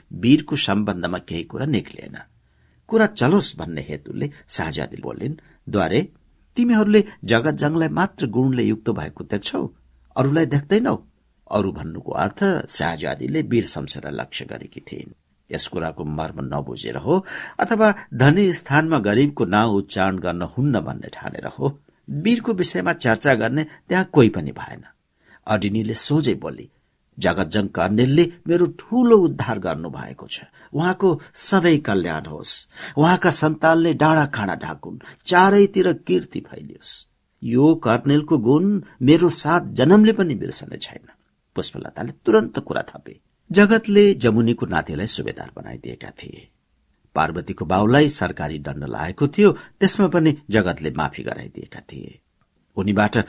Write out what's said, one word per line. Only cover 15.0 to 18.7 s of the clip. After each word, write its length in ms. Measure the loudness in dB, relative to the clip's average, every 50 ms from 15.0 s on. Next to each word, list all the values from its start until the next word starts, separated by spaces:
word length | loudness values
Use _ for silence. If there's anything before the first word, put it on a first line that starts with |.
| -16 -18 -20 _ _ _ _ _ _ -12
यस 160 | -10 -8 -8
कुराको 380 | -8 -6 -6 -6 -6 -8 -8 -8
मर्म 300 | -8 -6 -6 -6 -8 -8 -10
नबुझेर 560 | -10 -6 -6 -6 -8 -8 -12 -12 -10 -10 -10
हो 300 | -6 -2 0 0 0 -2 -4 -14 -14 -14 -12 -4 -2
अथवा 340 | -2 0 2 4 4 2 2 0 -8 -10 0
धनी 380 | 4 4 6 6 6 4 2 2
स्थानमा 460 | -2 -4 0